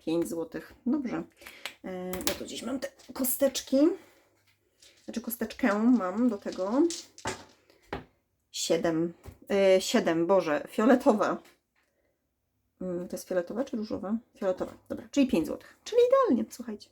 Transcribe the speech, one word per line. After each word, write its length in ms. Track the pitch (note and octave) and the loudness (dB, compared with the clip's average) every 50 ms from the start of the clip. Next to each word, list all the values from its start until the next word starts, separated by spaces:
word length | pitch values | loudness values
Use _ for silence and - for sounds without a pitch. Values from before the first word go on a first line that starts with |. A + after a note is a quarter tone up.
| _ | _
pięć 240 | D#3+ E3 E3+ E4 A3 | -2 0 0 0 -2
złotych. 440 | E3+ E3 D#3+ - - D#3+ - - - _ - | -4 -6 -8 -8 -10 -12 -14 -14 -20 _ -2
Dobrze. 380 | A#3+ C#4 D4 B3 G#3 D#3+ D#3+ - - _ _ - - - - - - - _ - | -2 0 0 -2 -4 -6 -8 -8 -10 _ _ -20 -20 -16 -14 -14 -14 -14 _ -12
E, 240 | F#3+ F#3 F3+ F3+ | -12 -10 -8 -8
ja 260 | F#3 F#3 F#3 - - - | -6 -6 -6 -6 -8 -8
tu 120 | - - | -8 -10
gdzieś 180 | - - - G3 | -12 -12 -12 -8
mam 160 | A#3 C4+ C4 | -8 -8 -8
te 80 | - - - - - - - | -8 -12 -14 -18 -20 -14 -8
kosteczki. 640 | - - - - - C#4 C#4 - - - - C4 C4+ D4 F4+ G4+ - - - _ _ _ _ _ _ _ _ _ _ _ _ _ _ - - _ _ _ | -6 -6 -4 -2 0 -2 -2 -2 -6 -2 0 2 4 4 4 2 -2 -8 -20 _ _ _ _ _ _ _ _ _ _ _ _ _ _ -20 -20 _ _ _
Znaczy 160 | - A3 A#3 | -10 -10 -8
kosteczkę 580 | - A#3 - - A3 A3 - - - G#3 G3+ G#3 | -8 -8 -8 -8 -8 -8 -4 -2 0 0 2 4
mam 500 | A3 B3 B3+ G#3+ F#3 F3+ F#3 A3 B3+ B3 | 4 4 4 4 2 0 0 0 0 0
do 80 | G#3 | 0
tego. 440 | - - F#3+ - - F#3 G3 A#3 C#4+ F4 E4+ - - - - _ - - - - - - - _ _ _ _ _ _ _ _ - - - - _ _ _ _ _ _ _ _ | -2 -6 -8 -6 -4 -4 0 2 2 2 2 0 -4 -12 -18 _ -10 -8 -8 -8 -10 -14 -20 _ _ _ _ _ _ _ _ -10 -10 -10 -14 _ _ _ _ _ _ _ _
Siedem. 600 | - - - - E3+ E3+ E3+ E3+ E3 D#3+ E3+ E3+ E3+ _ - - - _ - - | -10 -6 -2 0 0 2 2 0 0 0 0 -2 -4 _ -18 -20 -20 _ -6 -2
E, 300 | G3+ G3 G3 F#3+ F#3+ F#3 | 2 4 6 6 6 6
siedem, 460 | - - - A3 F#3 F3 E3 E3 E3+ | 4 2 0 2 2 2 2 2 2
Boże, 400 | F3 G3 F#3 E3+ D#3+ D3 - - - | 4 4 4 4 2 0 -2 -2 -4
fioletowa. 680 | - - A3 C4+ C4+ C4 - C#4+ B3 G#3 E3 C3+ E3+ - - - _ _ _ _ _ _ _ _ _ _ _ _ _ _ _ _ _ _ _ _ _ _ _ _ _ - | -2 2 6 6 6 6 6 4 4 4 2 0 -2 -4 -8 -16 _ _ _ _ _ _ _ _ _ _ _ _ _ _ _ _ _ _ _ _ _ _ _ _ _ -10
Mm, 260 | F#3 F#3 F3 F3 F3+ | -8 -6 -6 -6 -8
to 80 | - G3 | -8 -10
jest 120 | F3 - | -10 -8
fioletowa 360 | - F#3 F3+ F3 - G#3+ A3+ C#4 | -4 -4 -4 -4 -4 -6 -6 -6
czy 140 | - - | -6 -6
różowa? 400 | A3 G#3+ - G3+ G3+ G3 F#3+ A3+ A3+ - _ _ | -8 -6 -6 -8 -8 -4 -6 -6 -6 -6 _ _
Fioletowa. 380 | - G#3 F#3+ F#3 - - - - - _ - | -4 -2 -2 -2 -2 -6 -8 -10 -14 _ -12
Dobra, 180 | - - - - | -12 -12 -12 -2
czyli 160 | - C#4+ C4+ | 0 2 2
pięć 200 | B3+ - E3 - | 4 2 0 0
złotych. 300 | - - - - - - _ _ | -2 -6 -10 -12 -18 -20 _ _
Czyli 180 | - G#4 A#4+ A#4+ | 0 4 4 6
idealnie, 440 | B4 C5+ C5+ B4+ G4+ C4 A3 A3 - | 6 6 4 4 4 2 2 0 -4
słuchajcie. 380 | - - A#3 A3+ G#3 G#3 - - | -8 -12 -12 -12 -12 -14 -16 -20